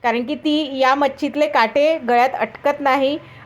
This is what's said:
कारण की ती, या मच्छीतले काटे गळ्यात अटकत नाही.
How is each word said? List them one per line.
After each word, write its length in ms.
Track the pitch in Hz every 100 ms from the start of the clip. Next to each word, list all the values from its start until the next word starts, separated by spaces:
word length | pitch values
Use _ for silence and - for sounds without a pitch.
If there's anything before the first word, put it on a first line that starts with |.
कारण 200 | 247 233
की 120 | 247 294
ती, 420 | 311 302 302 269
या 180 | 262 269
मच्छीतले 520 | 285 269 285 285 302
काटे 500 | 294 - 294 302 320
गळ्यात 320 | 240 240 247
अटकत 460 | - 220 - 285 285
नाही. 380 | 277 269 269 311 - -